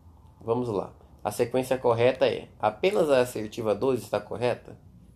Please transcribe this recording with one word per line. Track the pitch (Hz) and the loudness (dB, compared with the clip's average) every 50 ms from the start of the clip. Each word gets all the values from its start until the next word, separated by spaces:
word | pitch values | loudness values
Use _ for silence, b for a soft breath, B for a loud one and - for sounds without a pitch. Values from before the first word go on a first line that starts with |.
| - - - - - - - - | -20 -20 -20 -20 -20 -20 -20 -10
vamos | - 110 117 123 123 120 | -4 -2 -2 0 0 -2
lá. | 104 92 - - - - - - - - | -2 -2 -4 -4 -12 -20 -20 -20 -20 -8
A | - 104 | -6 -6
sequência | 98 - 120 117 - 131 127 - 131 | -2 0 -2 0 0 -2 0 0 -2
correta | 127 - 123 117 113 120 127 127 - 139 | 0 2 2 2 4 4 2 4 4 2
é, | 113 101 - 85 - - - | 2 2 -2 -8 -14 -8 -2
apenas | - 107 - - - 190 208 208 170 147 | -2 -2 0 2 0 2 2 2 2 4
a | 139 127 | 4 4
assertiva | 123 120 - 110 107 107 - 120 113 107 101 | 2 2 -2 -8 -8 -8 -8 -4 0 0 0
dois | 101 123 135 127 113 | 2 2 0 0 -2
está | 104 - - 104 | -2 -4 -4 -4
correta? | - - 98 101 120 123 110 - - - - - - - - - - - - | -4 -6 -6 -2 -2 -2 -2 -4 -8 -16 -20 -20 -20 -20 -20 -20 -20 -20 -20